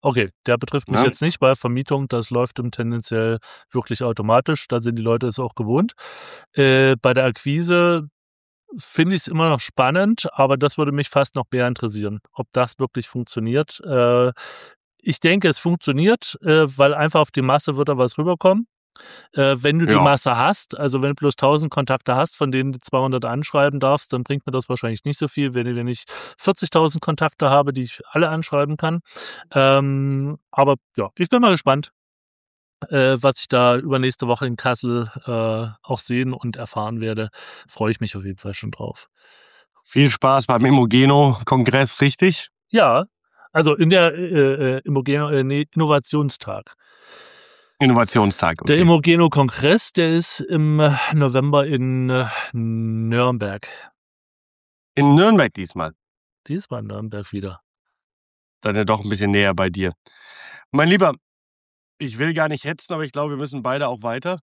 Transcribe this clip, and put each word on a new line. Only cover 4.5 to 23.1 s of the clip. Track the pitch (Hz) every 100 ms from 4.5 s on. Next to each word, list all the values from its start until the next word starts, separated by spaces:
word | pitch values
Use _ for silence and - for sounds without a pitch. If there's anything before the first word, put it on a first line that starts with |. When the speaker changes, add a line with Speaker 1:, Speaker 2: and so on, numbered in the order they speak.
| 151 -
Speaker 1:
Da | 117
sind | 117 117
die |
Leute | 113 117 123
es | 110
auch | 123
gewohnt. | - 107 135 220 - - - - - _
Äh, | - 135 131 135 127
bei | 127
der | 127 131
Akquise | 113 143 151 170 175 175 170 151 _ _ _ _ _ _ 247
finde | - - 170 190
ich's | -
immer | 160 160
noch | 135
spannend, | - - 127 175 202 226 -
aber | - 135 139
das | 139 -
würde | 147
mich | 143 143
fast | 139 139 139
noch | 120
mehr | 127 123
interessieren, | 123 117 104 104 104 _
ob | - -
das | 127 127 -
wirklich | 131 127 -
funktioniert. | 127 120 - 113 131 151 - 185
Äh, | 131 120 123 123 120 - - - _ _ _
ich | - -
denke, | 165 196 196
es | -
funktioniert, | 170 170 - 139 185 233 - -
äh, | 170 156 151 135
weil | 139 147
einfach | 156 156
auf | 151
die | -
Masse | 131 143 - 139
wird | 147
da | 131
was | 127 -
rüberkommen. | 160 170 185 196 233 _ _ _ - - _
Äh, | - 139 135
wenn | 143 156
du | 170
die |
Speaker 2:
Ja. | -
Speaker 1:
Masse | 143 139 135 117
hast, | 143 202 - -
also | 143 131
wenn | 135
du | 143
bloß | 147 -
tausend | 139 151 151
Kontakte | - 135 131 - 127
hast, | 165 -
von | 143
denen | 131 135
du | 127
zweihundert | - 135 131